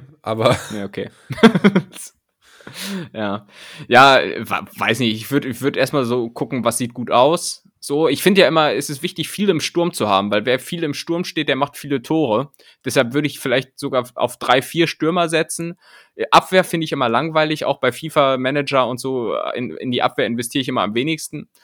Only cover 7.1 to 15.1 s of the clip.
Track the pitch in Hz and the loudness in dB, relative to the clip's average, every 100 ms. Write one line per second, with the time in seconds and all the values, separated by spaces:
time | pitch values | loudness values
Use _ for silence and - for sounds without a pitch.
7.1 | 107 139 175 - - _ _ - 143 156 | 4 4 2 -4 -12 _ _ -4 0 0
8.1 | 143 190 196 143 160 151 110 - 139 - | 2 4 6 6 4 2 0 -4 -6 -8
9.1 | - 151 - 202 160 - 170 170 - 107 | -8 -8 -2 0 0 0 -2 -2 0 0
10.1 | 95 101 104 117 127 - 170 160 139 - | 2 2 0 0 -2 -2 -6 -6 -6 -6
11.1 | 170 175 - 147 135 143 - 143 139 120 | -4 -4 -4 -2 -2 -2 -6 -6 -4 -2
12.1 | 160 139 107 143 _ - _ 123 135 120 | 0 2 0 -2 _ -20 _ -2 0 0
13.1 | 135 147 - 139 127 139 - 139 135 120 | 0 -2 -4 -2 -2 -2 -8 -4 -2 -4
14.1 | - 120 - - 127 - 160 165 - 156 | -2 -4 -2 2 2 2 -2 -2 0 -2